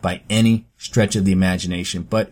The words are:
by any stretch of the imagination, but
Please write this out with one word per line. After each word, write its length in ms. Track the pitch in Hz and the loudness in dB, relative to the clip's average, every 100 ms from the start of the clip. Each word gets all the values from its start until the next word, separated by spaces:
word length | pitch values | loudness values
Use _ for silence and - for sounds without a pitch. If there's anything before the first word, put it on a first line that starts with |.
by 220 | 90 92 - | -6 -6 -2
any 380 | 107 113 113 - _ | 2 4 2 -2 _
stretch 400 | - 117 104 107 | -4 0 0 2
of 80 | |
the 80 | 95 | 2
imagination, 720 | 92 92 90 90 87 90 90 82 | 2 2 0 -4 -6 -6 -8 -4
but 220 | 110 - | -4 -2